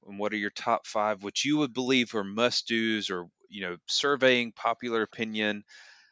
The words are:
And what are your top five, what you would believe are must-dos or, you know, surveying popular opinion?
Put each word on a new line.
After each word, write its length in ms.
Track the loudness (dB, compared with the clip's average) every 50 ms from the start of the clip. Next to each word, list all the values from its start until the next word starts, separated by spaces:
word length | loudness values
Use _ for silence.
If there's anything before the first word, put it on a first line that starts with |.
| _
And 140 | -14 -8 -4
what 140 | -4 -2 -2
are 40 |
your 140 | -2 -4 -4
top 340 | -6 -4 0 0 0 0 _
five, 360 | -2 -2 0 2 2 0 -2 -4
what 220 | -6 -4 -2 0
you 140 | 2 2 2
would 140 | 2 0 0
believe 420 | -4 0 2 4 2 2 2 -2
are 80 | -4 -4
must-dos 840 | -4 0 2 2 2 2 0 -4 -2 -2 0 0 0 0 -2 -2 -4
or, 200 | -6 -6 -8 -10 _ _ _ _
you 140 | -12 -8 -8
know, 140 | -6 -8 -8 _
surveying 640 | -4 -4 -2 0 0 2 4 6 6 6 6 2 -2
popular 500 | -6 -4 -2 -2 -2 _ -4 -2 0 0 0
opinion? 600 | -2 -2 -6 -6 -6 -2 -2 0 0 -2 -4 -8 _ -20 -20 -20 -20 -20 -20 _ _